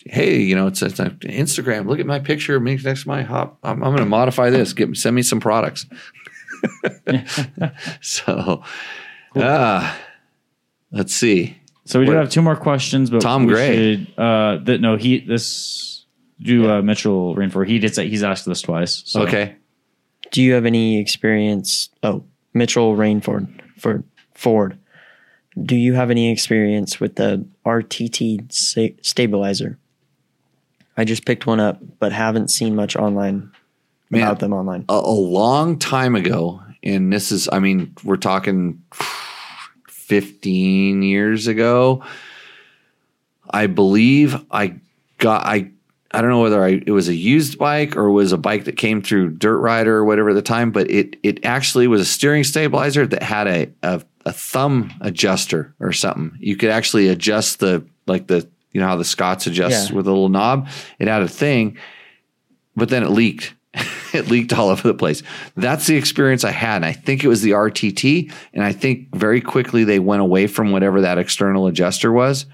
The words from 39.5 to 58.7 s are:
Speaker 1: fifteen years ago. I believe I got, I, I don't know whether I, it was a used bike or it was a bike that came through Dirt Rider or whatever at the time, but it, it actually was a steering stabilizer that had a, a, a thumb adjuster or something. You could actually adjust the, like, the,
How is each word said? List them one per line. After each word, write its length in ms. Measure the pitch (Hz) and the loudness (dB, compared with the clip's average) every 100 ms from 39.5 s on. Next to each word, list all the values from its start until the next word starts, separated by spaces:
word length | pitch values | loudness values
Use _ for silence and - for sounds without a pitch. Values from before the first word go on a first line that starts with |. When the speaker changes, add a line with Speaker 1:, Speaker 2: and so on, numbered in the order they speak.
| - - _ _ | -20 -20 _ _
Speaker 1:
fifteen 1120 | - - 104 98 - 101 92 95 95 98 98 | -20 0 0 0 -8 -2 0 2 2 2 0
years 440 | 98 98 104 110 113 | 0 2 0 0 -2
ago. 580 | 110 113 123 127 131 - - - - - - _ _ _ _ _ _ _ _ _ | 0 2 4 4 2 -4 -20 -20 -20 -20 -20 _ _ _ _ _ _ _ _ _
I 180 | 101 104 | -2 0
believe 760 | 90 98 101 117 139 147 131 - | 2 4 6 6 6 4 2 -6
I 240 | - 101 87 _ _ _ _ | -4 -4 -6 _ _ _ _
got, 300 | 117 110 - | 0 2 0
I, 240 | 107 95 _ _ _ _ | -2 -4 _ _ _ _
I 100 | 117 | 0
don't 80 | 117 | 2
know 120 | 120 | 4
whether 200 | 113 107 | 4 4
I, 200 | 92 95 - | 4 2 2
it 40 | |
was 180 | 101 87 | 0 2
a 60 | |
used 440 | 85 95 147 143 - | 0 4 4 2 -2
bike 380 | 143 147 147 - | 0 0 -2 0
or 100 | 104 | 4
it 60 | |
was 200 | 101 98 | 4 4
a 60 | 90 | 2
bike 260 | 139 107 | 0 -2
that 120 | - - | -4 -4
came 240 | 110 107 | -2 -2
through 300 | 95 104 90 | 0 0 0
Dirt 280 | 80 107 110 | 0 0 2
Rider 380 | 117 113 110 110 | 2 2 2 2
or 80 | |
whatever 260 | 107 107 107 | 4 2 4
at 40 | |
the 80 | 101 | 2
time, 300 | 104 117 120 | 0 0 0
but 180 | 104 92 | 0 0
it, 260 | 101 - - | 0 0 -2
it 220 | 104 - | -4 -2
actually 420 | - 127 131 131 123 | -2 -2 0 2 4
was 160 | 110 | 4
a 20 | |
steering 400 | 92 - 143 151 | 2 0 2 2
stabilizer 600 | 139 156 151 - 143 139 131 | 2 0 0 0 0 0 0
that 160 | - | -2
had 240 | 117 107 101 | -4 -2 0
a, 260 | 90 73 - | 0 -2 -4
a, 200 | 87 90 - _ - | -4 -4 -6 _ -10
a 60 | |
thumb 600 | - - 127 139 131 101 - | -10 -6 -2 0 0 -2 -6
adjuster 720 | 101 87 101 95 - 85 73 _ | -8 -2 0 0 0 -4 -6 _
or 120 | 95 | -6
something. 440 | 87 98 - 80 - | -2 -4 -4 -8 -8
You 180 | - 98 | -6 -2
could 140 | 113 | 0
actually 380 | 110 120 113 98 | 0 2 2 4
adjust 520 | 87 107 107 107 - | 2 0 0 -2 -2
the, 240 | 98 90 - _ - | 0 0 -4 _ -4
like, 200 | 92 95 | -4 0
the, 200 | 90 82 _ _ | 0 0 _ _